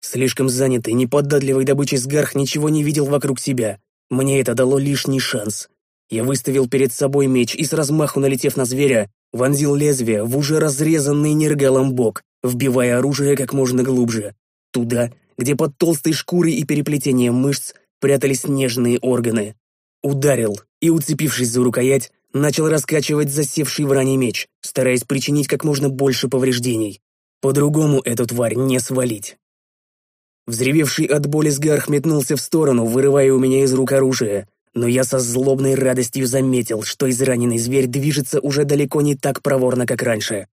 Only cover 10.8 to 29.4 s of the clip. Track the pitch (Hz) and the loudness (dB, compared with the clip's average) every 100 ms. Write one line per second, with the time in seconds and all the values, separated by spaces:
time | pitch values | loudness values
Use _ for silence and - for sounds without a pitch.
10.8 | 156 160 139 147 151 151 156 147 139 131 | 2 2 2 0 2 2 2 2 2 4
11.8 | 135 127 117 - _ _ 123 123 135 127 | 2 2 0 -2 _ _ -4 -2 0 2
12.8 | 123 120 131 139 143 139 131 143 131 127 | 2 2 0 0 0 0 0 0 0 0
13.8 | 127 127 117 113 104 101 _ _ _ 131 | 0 2 0 -2 -6 -14 _ _ _ -4
14.8 | 120 120 120 - _ - 123 143 160 - | -2 -2 -2 -6 _ -8 -2 0 -2 0
15.8 | 170 156 - 151 - 175 160 147 147 147 | 0 0 0 -2 -2 0 0 0 -2 -2
16.8 | 143 147 143 127 123 123 135 139 - - | -2 -2 0 2 2 2 0 -2 -8 -18
17.8 | _ _ 139 139 139 135 - 139 131 117 | _ _ 0 2 2 -2 -2 -2 0 0
18.8 | 120 120 127 123 117 110 104 - _ _ | 0 2 0 0 0 -2 -4 -10 _ _
19.8 | _ _ 139 139 143 127 110 98 - _ | _ _ -4 0 2 2 0 -4 -12 _
20.8 | 165 165 151 151 151 120 123 120 127 120 | 2 2 0 -4 -2 -2 -2 2 2 2
21.8 | 127 135 - _ _ 135 147 143 156 156 | 2 2 -2 _ _ -2 0 0 0 0
22.8 | - 156 143 151 147 139 143 - 139 - | 0 -2 0 -2 0 -2 -4 -2 -4 -2
23.8 | 143 135 135 135 123 - - _ - - | 0 2 2 2 0 -4 -10 _ -10 -2
24.8 | 127 127 120 139 127 147 139 147 160 143 | 0 0 -2 -4 0 -2 0 -2 -2 0
25.8 | 139 131 139 127 135 131 131 123 123 113 | -2 0 0 0 -2 0 0 0 -2 -2
26.8 | 107 101 _ _ _ _ 135 135 147 151 | -4 -6 _ _ _ _ -2 2 2 2
27.8 | 156 135 131 117 120 120 117 113 131 127 | 2 2 0 -4 -4 -2 -2 0 0 -2
28.8 | - 131 123 107 - - | -2 -2 -2 -4 -10 -18